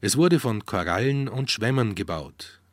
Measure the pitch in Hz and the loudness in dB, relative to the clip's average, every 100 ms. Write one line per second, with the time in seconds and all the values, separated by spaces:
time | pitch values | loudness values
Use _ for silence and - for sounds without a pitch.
0 | 101 110 175 170 127 107 - 101 87 87 | 0 4 4 4 2 -4 -4 -4 0 0
1 | 127 139 135 117 135 - 113 135 113 95 | 2 0 -2 -4 -4 -2 0 2 0 -2
2 | 101 82 71 - - - _ | -4 -6 -8 -16 -20 -20 _